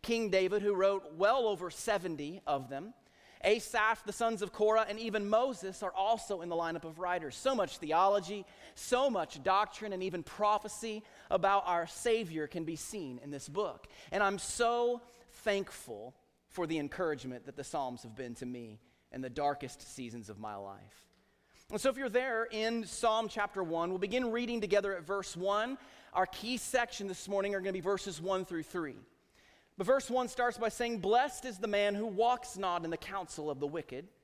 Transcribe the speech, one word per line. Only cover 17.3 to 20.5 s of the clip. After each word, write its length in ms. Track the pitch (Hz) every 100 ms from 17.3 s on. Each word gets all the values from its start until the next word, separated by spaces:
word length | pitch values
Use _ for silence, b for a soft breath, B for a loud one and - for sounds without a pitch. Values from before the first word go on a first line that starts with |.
| 123 139
that 100 | 135
the 80 |
Psalms 380 | 135 156 131 123
have 120 | 117 110
been 180 | 123 117
to 100 | 123
me 340 | 123 117 107 b b b
in 100 | 131
the 80 | 131
darkest 640 | 127 143 143 127 - -
seasons 360 | - 120 117 104
of 100 | 101
my 160 | 107